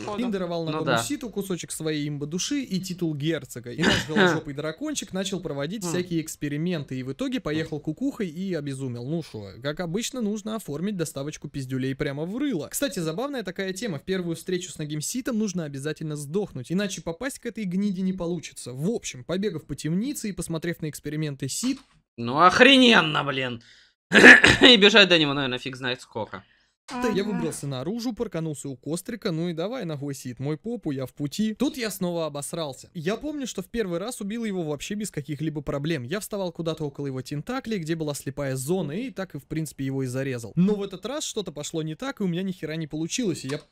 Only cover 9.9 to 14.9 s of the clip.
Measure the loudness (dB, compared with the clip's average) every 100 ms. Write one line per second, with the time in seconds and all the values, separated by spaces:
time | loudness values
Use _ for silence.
9.9 | -4 -4 -4 -2 -4 -6 -8 -6 -4 -4
10.9 | -2 -4 -4 -8 -8 -10 -8 -4 -2 -2
11.9 | -2 -4 -4 -6 -2 -2 -2 -4 -2 -2
12.9 | -2 -4 -2 -4 -4 -6 -6 -6 -4 -6
13.9 | -6 -4 -2 -2 -6 -4 -4 -4 -8 -6